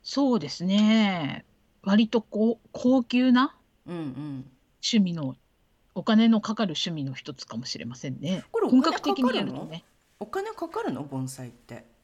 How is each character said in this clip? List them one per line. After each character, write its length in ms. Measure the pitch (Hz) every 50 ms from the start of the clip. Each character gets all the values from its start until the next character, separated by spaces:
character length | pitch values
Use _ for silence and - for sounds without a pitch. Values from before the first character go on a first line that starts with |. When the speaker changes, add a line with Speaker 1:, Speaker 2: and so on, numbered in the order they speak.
Speaker 1:
そ 360 | _ - - 269 285 262 240
う 20 | 208
で 100 | - 139
す 140 | - - 175
ね。 800 | 185 196 208 214 214 220 226 214 196 190 170 151 135 - - - _ _ _ _ _ _ _ -
割 240 | 190 196 214 233
と 160 | 220 - 226 -
こ 360 | _ - 208 220 233 233 _ _
う、 60 | _
高 320 | - - - 247 262 262 240
級 280 | _ - 247 254 262
な 240 | 240 254 269 302 - _ _ _ _ _ _
Speaker 2:
う 80 | - 175
ん、 20 |
う 40 | 165
ん。 520 | 160 139 127 135 151 151 139 131 131 - _ _ _ _ _ _
Speaker 1:
趣 180 | - - 240 220
味 140 | 190 180 170
の、 220 | 165 147 131 131 _ _ _ _ _ _ _ _ _ _ _ _
お 100 | 185 165
金 240 | - 220 220 226
の 140 | 226 226 208
か 140 | - - 214
か 100 | - 220
る 60 | 180
趣 180 | 156 - - 185
味 140 | 165 151 139
の 100 | 135 131
一 220 | - - - 143
つ 100 | - -
か 100 | _ -
も 100 | 113 131
し 120 | - -
れ 80 | 123 123
ま 100 | 117 123
せ 140 | - - 139
ん 100 | 131 135
ね。 260 | - 156 190 165 - _
Speaker 2:
こ 100 | - 453
れ 60 | 427
お 40 | 247
金 100 | 240 262
か 120 | 285 330 -
か 180 | - - 294
る 20 | 392
の？ 0 |
Speaker 1:
本 0 |
格 20 |
的 80 | - 254
に 140 | 247 233
や 60 | - -
る 100 | - -
と 120 | 139 -
ね。 180 | 156 160 170 _ _ _ _ _ _ _ _
Speaker 2:
お 60 | 208
金 260 | 214 - 392 392 440 440
か 160 | - 339 330
か 120 | - 427
る 100 | 466 381
の？ 120 | 139 - 147
盆 240 | 143 135 131 131
栽 220 | 131 131 - 127 120
っ 20 |
て。 340 | 113 _ _ - 123 113 - _ _ _